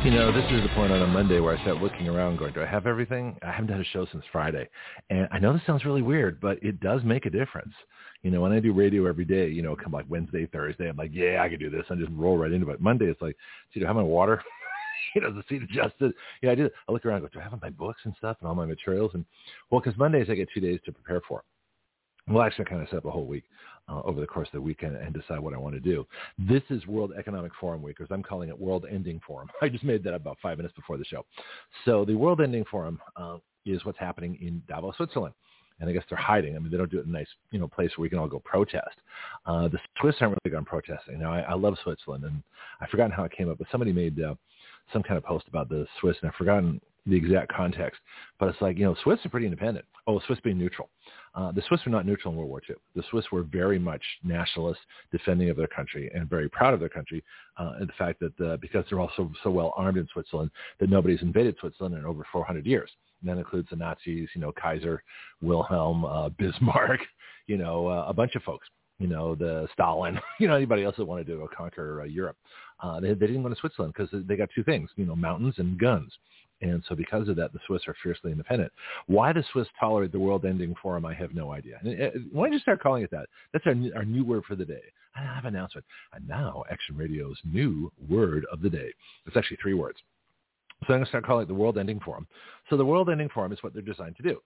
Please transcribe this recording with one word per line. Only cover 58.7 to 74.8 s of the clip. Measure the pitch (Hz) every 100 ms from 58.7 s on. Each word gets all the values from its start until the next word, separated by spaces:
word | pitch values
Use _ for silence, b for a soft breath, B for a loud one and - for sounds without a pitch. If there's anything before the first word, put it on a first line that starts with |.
| 107 87
they're | 95
all | 87 -
so, | 87 78
so | -
well | 90 82 -
armed | 95 92
in | 82
Switzerland, | - - 80 78 B B B
that | 95
nobody's | 98 90 85
invaded | 87 101 120 -
Switzerland | 90 - 95 85
in | 76
over | 80 76
four | 87 82
hundred | 85 76
years. | 123 - - _ _
And | 90
that | 90
includes | 85 92 82
the | 85
Nazis, | 82 80 - 82 80 -
you |
know, | 76
Kaiser, | 73 82 80 82 80 - B B B
Wilhelm, | 80 87 80 90 80 82 80
uh, | 76 78
<laughs> | 85
Bismarck, | 95 - 123 - - 127 - _ B B -
you | 104
know, | 85 85 87
uh, | 87 80
a |
bunch | 95 123 123
of |
folks, | - - - _ _ _
you | 92
know, | 80 82
the | 82 85 80 78
Stalin, | - 85 82 87 95 -
<laughs> | -
you | 214
know, | 147
anybody | 135 110
else | 101 -
that | 98
wanted | 87 80
to | 82
go | 76 -
conquer, | 85 - 78 76
uh, | 73
Europe. | 78 92 - B B B B
Uh, | 90 82
they, | 95
they | 101 104
didn't | 127
go | 123
to | 117
Switzerland | 160 - 82 -
'cause | 98
they | 101 92 101
got | 101
two | -
things, | 113 160